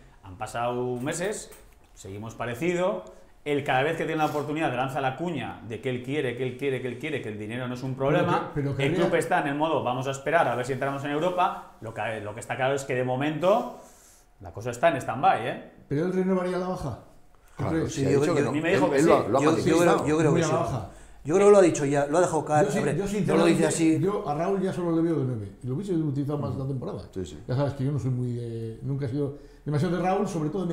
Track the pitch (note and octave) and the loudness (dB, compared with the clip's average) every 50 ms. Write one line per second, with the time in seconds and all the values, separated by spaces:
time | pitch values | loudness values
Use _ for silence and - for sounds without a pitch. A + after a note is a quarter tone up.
0 | - - - - - F#2+ F#2 - G#2+ - - A#2 A#2+ B2 B2 B2 B2 B2+ B2 A#2+ | -20 -20 -20 -20 -20 -16 -12 -10 -10 -8 -4 -4 -2 -2 -2 -2 -2 -4 -4 -4
1 | B2 D3+ - D#3+ F3+ G#3 G#3+ - - - - - - - - - - _ - - | -4 -4 -4 -4 -4 -4 -6 -6 -10 -14 -18 -20 -20 -20 -20 -20 -20 _ -20 -18
2 | - G2 G2 G#2 A2 A2+ A2+ - A#2+ A#2+ B2 A#2+ D#3 F3 F3 F3 F3+ G3 G#3+ - | -16 -14 -12 -10 -10 -10 -8 -8 -6 -6 -4 -2 0 0 2 2 2 0 0 -2
3 | - - - - - - - - - D3 C#3+ C#3 C3+ D3 C3+ C3 C#3 D#3+ E3 C#3+ | -6 -12 -18 -20 -20 -20 -20 -10 -4 -2 -2 0 0 0 2 2 2 2 0 -2
4 | D#3+ D3+ D#3+ D#3 D#3 D3 C#3+ D3 C3+ C#3 D3+ D#3+ D#3+ C#3 B2 A#2+ C3+ C#3 D3 D3 | -2 -2 -2 0 0 0 0 -2 -4 -4 -4 -2 -2 -2 -2 -2 -4 -4 -2 -2
5 | C3+ C3 C3 - E3 F3+ E3 B2+ A2 G2 F#2 - - G#2+ A2+ G#2 - B2+ B2+ A2+ | -2 -2 -2 -4 -4 -4 -4 -4 -6 -8 -10 -12 -12 -10 -10 -6 -4 -4 -4 -4
6 | B2 C3 C#3+ D3+ C3+ B2 A#2 A#2+ C3 B2+ - - C#3+ C#3 C3 A#2+ A#2+ B2 A#2+ A#2 | -4 -4 -2 -2 -2 -2 -2 -4 -4 -6 -4 -4 -4 -2 -2 -2 -4 -6 -8 -8
7 | D3 D#3+ C#3+ A#2 A2 A2 G#2 G#2 G#2+ G#2 A#2 B2+ B2+ B2 B2 B2 C3 C3 B2+ C3 | -6 -6 -6 -6 -6 -8 -8 -8 -8 -8 -8 -6 -6 -6 -8 -6 -6 -6 -4 -2
8 | C3+ C#3+ E3 - - - F3+ - - - - D3+ C#3 C#3 - C3+ C#3 D3+ E3+ F3+ | 0 2 2 2 2 2 0 0 -2 -4 -4 -4 -4 -2 -2 0 0 0 2 2
9 | F3 F3+ F3 D#3+ - - F3+ E3+ D#3 C#3+ C#3 D3 D#3 E3 D3+ B2 A2+ A#2+ B2 C3 | 2 2 2 0 0 2 0 0 0 0 0 0 0 0 0 0 0 0 -2 -2
10 | B2+ C#3 C3+ C3+ - D3+ D#3 E3+ D3 B2+ A#2 B2 B2 C3+ C3+ B2 C#3 C#3 C#3 C#3 | -2 -4 -4 -4 -2 2 2 4 4 2 0 -2 -2 -2 -4 -2 -2 -2 -4 -4
11 | C3 C#3+ C#3+ D3+ E3+ F3+ F3+ F3+ F3+ G3+ - - - - - - A2+ A2 - A2 | -4 -2 -2 0 0 0 2 2 0 0 0 -4 -12 -16 -18 -14 -14 -10 -8 -6
12 | G#2 A#2 A2 G#2+ G2+ G#2 G#2 A#2 - - B2 A#2+ B2+ C3+ C#3 C#3 C#3 - C3 B2+ | -6 -6 -6 -6 -8 -8 -10 -10 -8 -6 -4 0 0 0 0 0 -2 -2 -2 0
13 | B2+ B2+ B2+ C3 C#3+ D#3 D#3 D3 E3+ F#3 G#3+ B3 - - - - - - - - | 0 0 0 -2 -2 -2 -2 0 2 2 2 2 0 -4 -10 -16 -20 -20 -20 -20
14 | - - - - _ _ _ - G2 F2 - G#2 A2 B2 A2 - E3+ E3+ D3 B2 | -20 -20 -20 -20 _ _ _ -20 -18 -16 -12 -10 -8 -8 -2 2 2 2 2 2
15 | - - A2+ B2+ D#3 F#3+ - G#2+ A2+ C3+ F3 A#3 - - - - - - C#3 D3 | -2 -4 -2 0 2 2 2 2 0 -4 -6 -8 -10 -18 -20 -18 -10 -4 -2 -2
16 | F3 F#3 F3+ F#3 F#3 F#3+ F#3+ F#3 F3+ F3+ F3+ F3+ F3+ F#3 F3+ D3+ D#3 C3+ G2 - | 0 0 0 0 0 2 0 0 0 -2 -2 -4 -4 -4 -6 -6 -6 -8 -8 -10
17 | - - - - - - - - - - - - - - D#3+ D#3+ C#3+ B2+ - C#3 | -12 -18 -20 -20 -20 -20 -20 -20 -20 -16 -10 -6 -4 -2 0 0 -2 -2 -2 0
18 | C3+ C3+ C#3 C#3 D3 E3 E3 - - - C#3+ D#3 D#3+ E3+ G3 - D3 D3 C#3+ C#3 | 2 4 4 4 4 4 4 2 2 2 0 0 2 2 4 4 4 4 4 6
19 | D#3+ E3+ D3+ B2+ - G2 A#2 C3+ C#3+ - E3 - - D3 D#3+ E3 E3+ E3+ G3+ F#3 | 6 6 6 6 4 4 2 4 4 4 4 4 4 4 4 6 6 6 4 4
20 | - D3 D3+ D#3+ E3 D#3 E3 E3+ E3 D3+ - E3+ E3+ - C3+ A#2 G2+ - - - | 2 2 2 4 4 4 4 4 2 2 0 0 0 -2 -4 -6 -6 -10 -14 -18
21 | - - - - - C#3 E3 G3 G3+ G3+ G#3 G3+ F#3 E3 - - D3 C#3 C#3+ C#3+ | -20 -20 -20 -10 -4 0 2 6 8 8 10 10 8 6 6 2 0 0 2 2
22 | C#3+ D3 D3 F3 F3+ E3+ E3 D3+ D3+ D3+ D3+ D3+ D3 C#3+ - - C#3+ C#3+ C3+ D#3+ | 2 2 4 4 4 4 2 0 0 2 4 4 4 4 2 0 0 0 0 0
23 | G3+ G3+ G#3 G#3 E3 D3+ D#3 E3 E3+ E3+ D#3+ D3 E3 D3+ D3+ D#3+ E3 D#3+ D#3 C#3 | -2 -2 -2 0 0 2 4 4 6 6 6 4 4 2 2 4 4 4 4 4
24 | D#3 G3 G#3 G#3 G#3 D3+ D3 D3+ E3+ G3 G3 F#3+ F#3 F#3+ C#3 D#3+ F3 E3+ E3 E3 | 2 2 0 0 -2 -2 -2 -2 0 0 0 0 0 -2 -2 -2 -2 0 2 2
25 | E3 E3+ D#3+ C#3 C3 B2+ B2 A2 G2+ G2 - - - B2 B2+ E3 G3+ G3+ F3+ D#3+ | 2 2 2 0 0 -2 -2 -4 -6 -10 -12 -10 -8 -6 -4 -4 -2 -2 0 0
26 | D#3+ D3 C3 C#3+ C#3+ C#3 D3+ C#3+ C#3+ C#3 B2+ C3+ C3+ C3+ C#3 B2 - - F#3 A2 | 0 0 -2 -2 -2 -2 -2 -4 -4 -4 -4 -4 -4 -4 -6 -6 -6 -8 -8 -10
27 | F#2 - - F#2+ F2+ D#2+ D#2+ D2+ - - B2+ C3+ C#3+ C3 - - B2+ C#3+ D3+ B2+ | -12 -10 -8 -8 -8 -8 -10 -10 -6 -2 0 0 0 0 0 -2 -2 -2 -2 -2
28 | A2+ C3 B2+ B2 B2 B2 A#2+ A#2+ A#2+ A#2 A#2 A2+ A2+ A2+ A2+ - C3 C3 C#3 C#3 | -2 -2 -2 -2 -2 -4 -4 -6 -6 -6 -6 -6 -6 -8 -8 -8 -6 -6 -4 -4
29 | C#3+ A2 C3 D3 C#3+ C#3 C#3+ - - - - - - C#3+ D3+ C#3 E3+ F3 F3 F3 | -4 -4 -2 -2 -2 -4 -6 -8 -16 -20 -20 -10 -6 -2 0 0 2 0 0 0
30 | E3+ F#3 F#3+ G#3 A3 - - E3 D3+ D3+ G3+ F#3+ F3+ E3+ | 0 2 2 0 0 -2 -2 -2 -2 -2 -2 -2 -2 -2